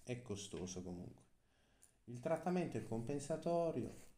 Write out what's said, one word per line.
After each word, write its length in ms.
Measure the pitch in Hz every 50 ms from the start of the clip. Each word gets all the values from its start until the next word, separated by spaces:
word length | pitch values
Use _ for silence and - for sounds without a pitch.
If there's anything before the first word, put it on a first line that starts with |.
| -
è 180 | 123 120 120
costoso 640 | - - 101 92 - - - 78 90 92 - 92 90
comunque. 420 | 90 87 87 87 85 - - - _ _ _ _ _ _ _ _ _ _ _ - - _ _ -
Il 160 | - 120 123
trattamento 580 | 120 160 160 160 - 180 180 180 165 131 -
è 60 | 113 -
compensatorio 1300 | - 110 113 117 117 143 143 - - 160 156 - 170 170 170 170 165 147 131 - - - - - - -